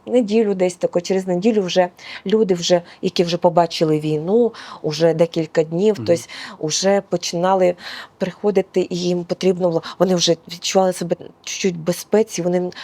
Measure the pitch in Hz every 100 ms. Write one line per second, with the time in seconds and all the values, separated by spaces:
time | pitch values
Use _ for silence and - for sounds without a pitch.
0 | - 240 208 220 208 190 180 180 170 175
1 | 175 190 185 180 214 214 180 185 180 -
2 | - - 190 220 202 175 170 175 175 -
3 | 190 - 175 170 180 165 170 - 160 156
4 | 151 151 165 220 226 - - - - 147
5 | 165 160 170 170 156 - 160 165 214 202
6 | 113 170 - - - 202 156 - 190 202
7 | 196 175 - 175 185 190 180 180 - -
8 | - - 180 - 208 196 185 185 180 175
9 | 180 175 175 175 185 180 180 165 - -
10 | 185 180 165 165 - 170 - 190 190 180
11 | 170 - 143 - - - 196 175 160 170
12 | - 208 220 - 175 180 180 -